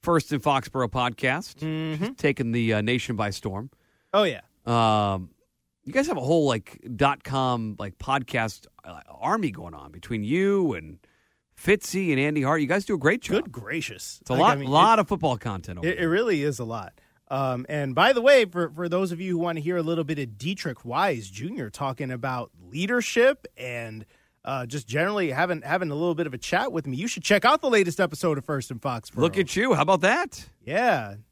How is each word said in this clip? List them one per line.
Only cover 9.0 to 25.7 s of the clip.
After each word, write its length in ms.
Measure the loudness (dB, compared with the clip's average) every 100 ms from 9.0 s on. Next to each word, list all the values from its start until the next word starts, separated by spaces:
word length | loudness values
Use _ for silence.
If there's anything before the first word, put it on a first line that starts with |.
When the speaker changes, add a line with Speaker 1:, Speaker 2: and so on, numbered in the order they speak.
| -20
Speaker 1:
army 440 | -8 -2 0 -2
going 240 | -6 -14 -16
on 160 | -18
between 320 | -18 -8 -6
you 500 | -2 0 2 2 0
and 240 | -2 -10 -18 _ _ _ _ _ -6
Fitzy 540 | 2 2 2 -2 0
and 100 | 2
Andy 220 | 2 0
Hart. 200 | 0 0
You 40 | 2
guys 200 | -2 0
do 100 | 0
a 20 |
great 240 | 2 0
job. 220 | 0 -2
Speaker 2:
Good 80 | -2
gracious. 680 | -10 -8 -8 -8 -10 -14 -16
Speaker 1:
It's 100 | -4
a 20 |
Speaker 2:
Like, 60 | 4
Speaker 1:
lot, 180 | 4 4
Speaker 2:
I 40 |
mean, 100 | 2
Speaker 1:
lot 260 | 6 6 6
Speaker 2:
it, 40 |
Speaker 1:
of 60 | 2
football 300 | 0 0 -2
content 400 | -4 -8 -8 -6
over 100 | -4
Speaker 2:
it, 100 | -2
Speaker 1:
there. 80 | 0
Speaker 2:
it 20 |
really 340 | 0 2 0
is 160 | 0 -4
a 80 | -6
lot. 340 | -8 -10 _ _ _ _
Um, 400 | -4 -2 -4 -4
and 240 | -4 -2
by 200 | 2 4
the 80 | 6
way, 240 | 6 6 4
for, 260 | -2 -4
for 180 | -4 -2
those 220 | -2 -2
of 100 | -4
you 120 | -4
who 40 | -2
wanna 220 | -2 -2
hear 180 | -2 -2
a 60 |
little 200 | 0 -2
bit 140 | -2 -4
of 220 | -6 -6
Dietrich 440 | -6 -6 -8 -10
Wise 460 | -6 0 0 0 -6
Junior 400 | -12 -10 -8 -10
talking 400 | -6 -6 -6 -6
about 400 | -6 -4 -6 -8 _ -12
leadership 760 | -6 0 0 0 4 4 4 -8 -12
and, 520 | -8 -8 -8 -12 -16 _ _ _
uh, 220 | -6 -6 -6
just 220 | -8 -4
generally 420 | 0 0 0 -2
having, 320 | 0 0 -2
having 300 | -2